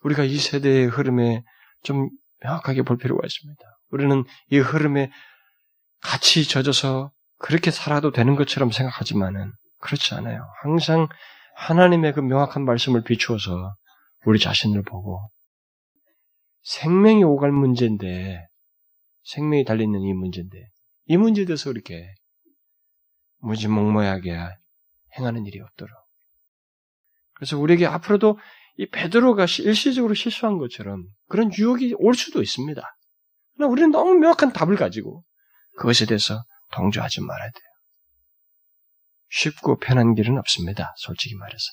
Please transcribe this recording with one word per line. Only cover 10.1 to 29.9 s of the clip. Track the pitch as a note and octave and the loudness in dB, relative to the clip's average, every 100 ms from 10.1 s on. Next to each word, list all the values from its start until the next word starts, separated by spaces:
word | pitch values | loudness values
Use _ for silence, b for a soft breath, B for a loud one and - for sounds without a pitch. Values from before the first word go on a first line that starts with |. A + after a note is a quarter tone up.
않아요. | - A#2 A2+ - - | -6 -10 -10 -14 -10
항상 | C#3+ E3 D#3 D#3+ D#3 B B B B - | -2 -2 2 2 2 B B B B -16
하나님의 | - E3 F3+ E3+ D#3 | -2 4 6 6 2
그 | C#3+ | 0
명확한 | C3 C3+ C#3+ C#3+ | 0 0 0 -2
말씀을 | C3+ A#2+ - A#2+ | -2 0 2 0
비추어서 | A#2 A#2+ - A2+ G2 F2+ F#2 G2+ b b b _ | 0 -2 -2 -4 -4 -6 -8 -14 b b b _
우리 | - G#2+ | 2 2
자신을 | F#2+ G2+ A2 G#2 | 2 0 0 -2
보고 | G2 F#2+ G2 F#2+ G#2 _ _ _ _ _ _ _ _ _ _ _ _ _ | -4 -10 -12 -12 -12 _ _ _ _ _ _ _ _ _ _ _ _ _
생명이 | - - D#3 F3+ G#3+ G#3+ | -14 -6 0 6 6 8
오갈 | F3+ C#3+ C#3+ | 6 4 2
문제인데, | C#3+ C3+ B2 A#2+ G#2 F#2+ F2+ F#2+ F2 E2+ _ _ _ _ _ _ _ | 2 2 2 0 -2 -6 -8 -10 -12 -16 _ _ _ _ _ _ _
생명이 | - - D3+ D3 | -16 -6 0 2
달려있는 | C3 A2 G#2+ G2+ | 2 0 0 -2
이 | G2 | -2
문제인데, | F#2+ F#2 F2+ F2+ F#2+ - _ _ _ - | -4 -6 -8 -12 -16 -20 _ _ _ 0
이 | E3+ | 2
문제에 | A3+ G#3 F#3 | 4 2 -2
대해서 | D3+ C#3 | -4 -6
이렇게 | A#2 - E2+ F2+ G2 _ _ _ _ _ _ _ _ _ _ _ _ | -10 -12 -16 -16 -20 _ _ _ _ _ _ _ _ _ _ _ _
무지몽모하게 | A2+ A2 G#2+ G#2+ G#2 G#2+ G2+ F#2+ F2+ E2+ F2 F#2+ _ _ _ _ _ - | -8 -4 0 2 2 2 0 -2 -6 -8 -10 -16 _ _ _ _ _ -8
행하는 | B2 A#2 G2+ | -6 -6 -10
일이 | G2+ | -14
없도록. | G#2+ - G#2+ A2+ _ _ _ _ _ _ _ _ _ _ _ _ _ | -20 -20 -20 -20 _ _ _ _ _ _ _ _ _ _ _ _ _
그래서 | _ C3+ D3 | _ -8 -2
우리에게 | D3+ F3 E3+ | 4 4 4
앞으로도 | E3+ - G#3 G#3+ G#3 B B B - | -2 0 2 4 0 B B B -12
이 | G3 | -10
베드로가 | - F3 A3 B3+ G#3 F3 | -6 0 4 4 4 0
시-, | - | 0
일시적으로 | - G#3+ C#4+ | 0 2 0